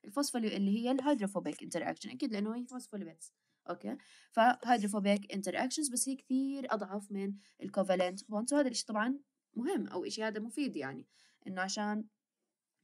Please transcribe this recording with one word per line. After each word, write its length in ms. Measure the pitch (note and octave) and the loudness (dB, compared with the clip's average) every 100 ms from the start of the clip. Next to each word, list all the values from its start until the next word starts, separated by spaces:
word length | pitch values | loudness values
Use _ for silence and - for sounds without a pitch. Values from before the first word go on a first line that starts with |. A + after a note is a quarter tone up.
الفوسفولي-، 520 | G#3+ C#4 C#4+ B3 G#3+ - | -6 -2 0 0 0 2
اللي 220 | G3 G#3+ | 4 4
هي 120 | A#3+ | 4
الهيدروفوبيك 720 | C4 C4+ C#4 G3 F3+ D#3 - | 2 4 2 2 -2 -4 -4
انتراكشن. 480 | - E3+ D#3+ D#3+ - | -6 -4 -2 -4 -8
أكيد 220 | - C#4 | -6 -2
لأنه 240 | G#3 G#3+ A#3 | 0 -2 -2
هي 80 | B3 | -6
فوسفوليبيدز. 640 | B3+ - G3+ E3 D#3+ - _ _ _ - | -10 -10 -8 -10 -12 -20 _ _ _ -10
أوكي؟ 260 | F3 G3+ C#4 - - - | -8 -6 -8 -10 -20 -2
فهيدروفوبيك 1000 | - A#3 B3 A#3 A#3+ G3+ G#3 G3+ G3+ G3+ | 6 6 6 4 2 2 2 4 2 2
انتراكشنز، 560 | G3 F#3 F3 B3+ D#4+ D4 | -6 -2 0 0 0 -2
بس 200 | B3 C4+ | 0 -2
هي 80 | C4+ | -4
كثير 580 | - C4 C4+ C#4 C4 | 0 0 0 -2 -2
أضعف 380 | A3 F#3 G3+ G3+ | -2 -2 -6 -4
من 220 | G3 G3 G3+ - - | -4 -4 -4 -12 -12
الكوفالنت 680 | F#3+ G3+ G3 F#3 F3+ F#3+ - | -4 0 4 4 2 -2 -6
بوندز. 240 | G#3 A#3+ | -4 2
وهذا 120 | C#4+ C4 | 4 4
الإشي 200 | A#3+ - | 0 -2
طبعًا 320 | G#3 A#3 C#4 - _ _ | 0 0 -2 -6 _ _
مهم 320 | A3 C4 F4 F3 | -4 -2 0 -2
أو 180 | F3+ | -4
إشي 180 | - G#3 | -4 -2
هذا 180 | A3 G#3+ | -2 -4
مفيد 360 | A3+ D4+ C4+ E3 | -6 -4 -2 -2
يعني، 300 | C3+ C3+ - _ _ _ - | -6 -8 -14 _ _ _ -8
إنه 140 | F#3 | -4
عشان 440 | F#3+ G#3+ G#3 G#3+ G#3+ _ _ _ _ _ _ _ | -2 0 0 -2 -4 _ _ _ _ _ _ _